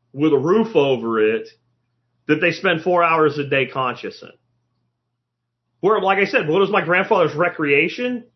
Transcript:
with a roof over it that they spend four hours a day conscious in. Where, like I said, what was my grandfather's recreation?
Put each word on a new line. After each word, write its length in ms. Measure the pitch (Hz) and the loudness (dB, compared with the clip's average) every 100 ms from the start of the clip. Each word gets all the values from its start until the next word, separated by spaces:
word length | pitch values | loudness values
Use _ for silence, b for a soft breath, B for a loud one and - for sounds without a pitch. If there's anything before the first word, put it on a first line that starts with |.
| _ | _
with 200 | 135 156 | -2 0
a 40 | 139 | 2
roof 380 | 143 214 220 160 | 2 2 2 2
over 600 | 139 123 113 110 107 110 | 2 0 -2 0 0 0
it 140 | - _ _ _ _ _ _ _ - | -6 _ _ _ _ _ _ _ -2
that 140 | 156 | 0
they 100 | 170 | 0
spend 300 | 160 190 165 | 0 -2 -2
four 220 | 185 175 | 0 2
hours 360 | 170 165 151 147 | 2 2 2 0
a 80 | 139 | -2
day 180 | 135 127 | -2 -2
conscious 560 | 135 127 120 101 - | -4 -6 -6 -12 -14
in. 80 | - - _ _ _ _ _ _ _ _ _ _ _ _ _ _ | -20 -20 _ _ _ _ _ _ _ _ _ _ _ _ _ _
Where, 200 | 185 214 | 0 2
like 200 | 190 196 | 2 0
I 60 | 196 | 0
said, 220 | 262 160 | 0 0
what 120 | 175 | 0
was 100 | 196 | 2
my 160 | 202 160 | 0 0
grandfather's 480 | 180 190 202 156 | 0 2 2 2
recreation? 920 | 143 175 - 147 143 175 - 247 247 - | 0 -2 -2 0 2 0 -2 -6 -6 -12